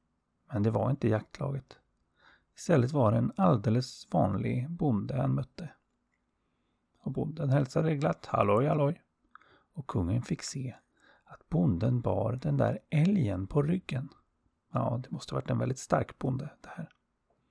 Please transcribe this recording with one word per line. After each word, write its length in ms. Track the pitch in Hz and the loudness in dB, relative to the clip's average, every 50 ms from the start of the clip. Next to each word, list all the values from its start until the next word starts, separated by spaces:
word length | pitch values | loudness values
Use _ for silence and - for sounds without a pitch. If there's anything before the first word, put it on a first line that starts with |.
| _ _ _ _ _ _ _ _ _ - - | _ _ _ _ _ _ _ _ _ -6 -2
Men 100 | 104 101 | 0 2
det 80 | 110 | 2
var 200 | 113 107 104 110 | 2 2 2 0
inte 180 | 135 - - 110 | 0 2 2 2
jaktlaget. 720 | 107 110 - - - - 139 135 139 135 - - - - _ _ _ _ _ _ _ _ _ - - _ _ _ _ | 2 0 -2 -6 -8 -8 -6 -6 -6 -6 -10 -12 -20 -20 _ _ _ _ _ _ _ _ _ -20 -20 _ _ _ _
Istället 360 | - - - 175 139 120 127 160 | -8 0 2 4 4 4 4 2
var 200 | 147 120 104 110 | 4 4 4 4
det 60 | 117 | 4
en 140 | 120 - - | 2 0 2
alldeles 720 | - 190 175 - 98 104 120 110 123 131 - - - - - | 2 4 4 4 4 4 2 2 2 0 -2 -8 -16 -10 -2
vanlig 600 | - - - 98 98 - 120 117 120 123 127 151 | 0 2 2 2 0 -2 -2 -2 -2 -2 -2 -4
bonde 460 | 170 170 160 147 113 101 110 120 139 | -4 -2 0 0 2 0 0 -2 -2
han 180 | 135 131 131 131 | 0 0 0 0
mötte. 360 | 139 131 - _ - 175 143 - _ _ _ _ _ _ _ _ _ _ _ _ _ _ _ _ _ _ _ _ _ _ _ _ _ | 0 -2 -6 _ -12 -14 -14 -14 _ _ _ _ _ _ _ _ _ _ _ _ _ _ _ _ _ _ _ _ _ _ _ _ _
Och 120 | _ - 135 | _ -8 -6
bonden 380 | - 123 - 156 160 151 135 | -4 -4 -4 -4 -4 0 2
hälsade 460 | 127 143 143 - - 160 160 160 156 | 2 2 2 0 0 0 2 2 0
glatt, 300 | 139 147 160 - - - | 0 0 -2 -2 -4 -4
"Halloj, 400 | - - 117 107 101 101 113 127 | -2 0 2 4 4 4 4 2
halloj." 360 | 123 156 151 143 143 170 - _ _ _ _ _ _ - - _ _ _ _ _ _ _ | 2 2 2 0 0 -2 -4 _ _ _ _ _ _ -20 -20 _ _ _ _ _ _ _
Och 140 | - - | -14 -10
kungen 360 | - - 120 87 85 104 120 - | -6 -2 -2 0 0 0 -2 -2
fick 200 | - - - - | -2 -6 -6 -6
se 320 | - - 139 131 127 - - _ _ _ _ _ _ _ _ _ | -8 -8 -8 -8 -10 -10 -14 _ _ _ _ _ _ _ _ _
att 240 | _ - - _ _ | _ -20 -20 _ _
bonden 520 | - 160 180 143 90 82 110 127 123 120 | 0 2 2 2 2 2 2 0 0 0
bar 320 | 117 - 98 98 104 113 117 | 0 0 0 0 0 -2 -2
den 240 | 127 - 151 143 | -4 -2 -2 0
där 220 | 135 117 110 175 - - _ | 2 2 2 0 -2 -6 _
älgen 560 | - 147 156 190 208 190 127 101 95 92 98 | 0 2 2 4 2 2 0 0 0 -2 -4
på 160 | - - 147 143 | -2 0 0 0
ryggen. 460 | 151 180 185 - - 147 127 135 131 - _ _ _ _ _ _ _ _ _ _ _ - | 2 0 -2 -4 -6 -6 -6 -6 -8 -12 _ _ _ _ _ _ _ _ _ _ _ -4
Ja, 280 | 123 120 - 123 127 127 | -2 -2 -2 -2 -4 -6
det 60 | - | -8
måste 240 | - 135 - - 135 | -10 -10 -10 -8 -6
varit 160 | 135 - - | -6 -4 -2
en 80 | 127 117 | -2 -2
väldigt 200 | 117 123 127 - | -2 -2 -4 -6
stark 400 | - - - 143 - - - - | -4 -2 0 0 0 -2 -6 -6
bonde 320 | - 139 135 127 143 147 - _ | -4 -4 -2 -4 -6 -10 -14 _
det 80 | - - | -20 -18
här. 200 | - - 160 - _ _ _ _ _ _ _ _ _ _ _ _ | -14 -14 -14 -14 _ _ _ _ _ _ _ _ _ _ _ _